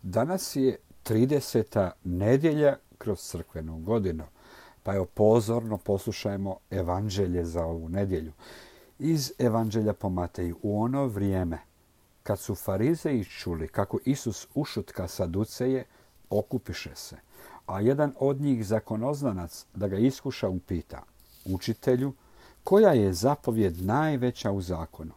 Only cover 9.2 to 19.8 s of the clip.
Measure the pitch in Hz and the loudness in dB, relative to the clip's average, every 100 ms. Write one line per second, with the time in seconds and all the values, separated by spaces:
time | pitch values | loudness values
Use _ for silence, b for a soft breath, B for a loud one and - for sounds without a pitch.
9.2 | 135 - 123 110 113 107 107 98 101 90 | -2 0 2 2 0 0 0 0 -2 -2
10.2 | 87 - 87 85 104 104 117 135 135 101 | -4 -4 -6 -4 -2 0 0 0 -2 0
11.2 | 98 95 87 82 - _ _ _ _ _ | 0 0 0 -4 -12 _ _ _ _ _
12.2 | - 104 - 101 - 95 123 170 165 131 | -4 -4 -2 -6 -2 0 2 2 0 0
13.2 | 98 - - 82 78 - 98 - - 143 | -2 -8 -6 -4 -4 -2 -2 -2 -2 -2
14.2 | 120 104 - 139 147 - - - 90 - | -2 -8 -6 -4 -4 -4 -8 -8 -8 -4
15.2 | 90 87 110 - 127 131 - b b b | -2 0 -2 -2 0 0 -4 b b b
16.2 | - 101 - 131 - 87 - - - - | -2 -2 0 -4 -6 -10 -10 -14 -16 -18
17.2 | _ B B B - 95 110 139 147 135 | _ B B B -8 0 2 4 0 2
18.2 | 135 135 143 123 101 110 - 110 123 143 | 0 2 0 0 0 -2 0 -4 -2 -2
19.2 | 139 95 85 - - 95 | -2 -4 -8 -12 -16 -4